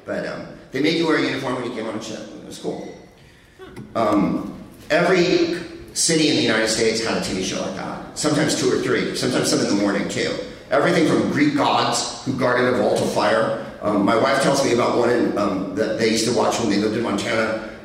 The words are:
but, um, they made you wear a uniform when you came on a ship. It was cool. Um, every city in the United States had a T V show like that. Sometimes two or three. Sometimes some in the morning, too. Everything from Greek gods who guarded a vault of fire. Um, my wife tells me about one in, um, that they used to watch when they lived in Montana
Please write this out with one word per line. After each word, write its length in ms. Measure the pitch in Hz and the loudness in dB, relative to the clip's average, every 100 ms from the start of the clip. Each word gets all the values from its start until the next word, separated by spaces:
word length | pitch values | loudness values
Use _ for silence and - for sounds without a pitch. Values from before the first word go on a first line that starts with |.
but, 220 | - 95 90 | -6 -6 -6
um, 220 | - - - - | -8 -12 -16 -10
they 100 | 131 | 0
made 160 | 156 170 | 0 2
you 80 | 160 | 2
wear 120 | 143 | 2
a 20 | |
uniform 320 | 131 131 127 123 | 0 -2 -4 -4
when 100 | 120 | -4
you 60 | |
came 140 | 110 110 | -6 -6
on 60 | 104 | -8
a 60 | |
ship. 180 | - - | -8 -12
It 280 | - - 90 | -12 -16 -16
was 100 | - | -10
cool. 320 | 76 - - - - - - - - - 370 - - - | -8 -8 -10 -16 -20 -20 -20 -20 -20 -20 -20 -18 -10 -2
Um, 640 | 110 104 87 - - - - - - | 0 2 2 -2 -6 -12 -18 -20 -2
every 720 | 156 175 180 175 - 170 - - - - | 2 4 4 4 4 2 -2 -8 -14 -12
city 360 | - - 160 151 | -2 0 2 2
in 80 | 123 | 2
the 40 | |
United 280 | 120 110 110 | 2 0 0
States 360 | - 113 110 110 | 2 0 0 -2
had 140 | 98 | -2
a 20 | |
T 120 | - 98 | -2 -4
V 80 | |
show 180 | 92 - | -4 -4
like 140 | - - | -6 -6
that. 420 | 87 - - - | -8 -10 -10 -4
Sometimes 380 | 147 147 - - | 0 2 2 2
two 80 | 131 | 2
or 120 | 110 | 2
three. 340 | - 120 - - | 0 0 0 -2
Sometimes 360 | 127 143 - | 0 0 2
some 80 | 151 | 2
in 80 | 113 | 2
the 80 | - | 2
morning, 280 | 101 98 85 | 2 0 -2
too. 260 | - 95 - - - - | -2 -2 -4 -8 -12 -2
Everything 340 | 139 165 165 151 | 2 4 4 4
from 220 | 113 101 | 2 2
Greek 240 | 123 147 143 | 2 2 4
gods 680 | 123 117 - - - - - | 2 2 0 -2 -4 -8 -6
who 80 | |
guarded 320 | 123 127 123 123 | 0 2 2 2
a 40 | - | 2
vault 220 | 110 113 | 2 2
of 120 | 107 | 0
fire. 460 | - 107 110 110 - - - | 2 2 2 0 -2 -8 -6
Um, 220 | - - 104 | 0 2 4
my 100 | 117 | 4
wife 280 | 113 110 | 4 4
tells 200 | 98 - | 2 2
me 100 | 120 120 | 2 2
about 200 | 113 117 | 2 2
one 100 | 120 | 4
in, 260 | 120 98 101 | 4 2 0
um, 340 | 101 95 95 | 0 -2 -4
that 240 | 104 110 - | -2 -2 2
they 140 | 113 | 2
used 160 | 113 113 | 2 0
to 60 | 117 | 2
watch 220 | 110 107 | 2 0
when 100 | 107 | 2
they 80 | 101 | 2
lived 180 | 107 113 | 2 0
in 60 | |
Montana 680 | 113 101 117 113 110 110 - - | -2 -2 -2 0 0 -2 -6 -14